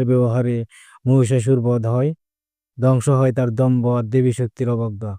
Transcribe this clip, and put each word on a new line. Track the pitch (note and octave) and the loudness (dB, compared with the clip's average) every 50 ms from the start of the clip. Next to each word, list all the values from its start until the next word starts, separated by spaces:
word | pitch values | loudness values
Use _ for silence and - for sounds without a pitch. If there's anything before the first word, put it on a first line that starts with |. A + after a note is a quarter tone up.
| B2+ | 0
ব্যবহারে | A#2+ B2+ B2 B2 A#2 A#2 B2+ A#2+ B2 A#2+ A#2 A#2 - _ - - - - - - | 0 2 2 2 0 0 0 -2 -2 -2 -4 -6 -8 _ -20 -20 -20 -20 -6 0
মহিষাসুর | B2+ C3 C3+ B2 G#2+ C3 B2 G#2+ C3 C3+ B2 | 2 2 2 4 2 0 0 2 2 0 2
বধ | A#2 A#2+ A#2+ A#2+ A2+ | 2 0 0 0 0
হয়, | A2+ A#2 B2 C3+ D3+ D#3+ _ _ _ _ _ _ _ _ _ _ _ _ B2 | 0 0 0 0 -2 -4 _ _ _ _ _ _ _ _ _ _ _ _ -2
ধ্বংস | B2 C3 C3 B2 - D3 | 0 2 2 2 2 2
হয় | C3+ C3 C3+ C3 | 2 2 2 2
তার | A2+ C3+ B2+ A#2+ | 0 0 -2 -2
দম্ভ | A2 A#2 C3 B2+ B2+ B2 A#2 | 0 0 0 2 2 2 0
আর | B2 B2 B2 A2+ | 0 0 -2 -2
দেবী | G#2+ B2 C3 B2+ B2+ | 0 0 2 2 2
শক্তির | A#2 - B2 A2+ _ - B2+ A#2+ | 0 -2 -4 -6 _ -6 -4 -4
অবজ্ঞা। | A#2+ A2+ A#2 A2 G#2 G2+ A2 G#2 G2 | -2 -2 -4 -6 -6 -8 -10 -12 -12